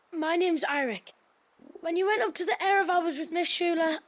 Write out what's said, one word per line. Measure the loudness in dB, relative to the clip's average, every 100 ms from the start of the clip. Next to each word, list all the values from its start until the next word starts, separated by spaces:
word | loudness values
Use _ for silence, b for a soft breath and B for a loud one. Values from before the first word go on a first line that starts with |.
| _
My | -6 0 2
name's | 2 2
Eirik. | 0 -2 -2 -4 -10 -20 _ _ _ _ -20 -10
When | -4 0
you | 2
went | 2
up | 0 -2
to | -2
the | 0
Erev | 2 2 4
Alpes | 2 2 -4
with | -4
Miss | -2 -2
Shula, | 0 0 2 0 -2